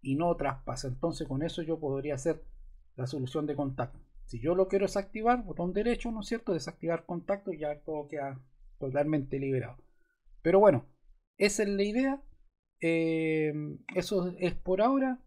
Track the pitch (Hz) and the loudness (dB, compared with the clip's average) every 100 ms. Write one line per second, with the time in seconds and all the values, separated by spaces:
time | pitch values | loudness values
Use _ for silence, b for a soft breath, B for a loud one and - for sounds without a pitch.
0 | 135 139 175 170 143 131 - 127 135 123 | -2 0 2 2 0 -4 -6 -6 -6 -4
1 | 170 165 147 135 160 170 160 160 151 135 | -4 -4 -4 -2 -2 -4 -4 -2 -2 -4
2 | 143 139 165 156 - - - - - - | -2 -2 -2 -2 -6 -18 -20 -20 -20 -8
3 | 127 147 127 156 147 147 143 131 123 - | -6 -4 -4 -2 -2 -2 -4 -2 -6 -6
4 | - - - 117 135 180 190 196 196 202 | -20 -20 -12 -4 0 4 4 4 2 0
5 | 196 220 220 247 208 151 175 185 226 233 | -4 0 2 2 0 -4 -2 0 0 0
6 | 240 220 202 226 - 170 160 - 165 165 | -2 -6 -4 -6 -2 -2 -4 -6 -2 -2
7 | - 170 175 196 196 160 151 147 - 156 | -4 -8 -4 -4 -4 -6 -4 -6 -6 -6
8 | 147 156 139 131 - _ - - 139 135 | -6 -6 -6 -8 -16 _ -20 -8 -2 0
9 | 147 156 135 139 139 131 117 - - _ | 2 2 0 -4 0 -2 -2 -12 -20 _
10 | _ _ _ - 160 185 208 139 - _ | _ _ _ -4 4 8 8 8 0 _
11 | _ - _ _ 202 202 202 196 202 220 | _ -20 _ _ 2 2 0 2 2 2
12 | 269 277 - - - _ _ _ 165 165 | 0 0 -8 -20 -20 _ _ _ 0 2
13 | 165 160 160 156 156 151 151 147 - - | 2 2 2 2 0 -2 -6 -8 -4 -4
14 | 180 202 180 175 180 - - 190 226 269 | 0 0 -2 -2 -2 -2 0 4 4 4
15 | 262 254 | 2 -2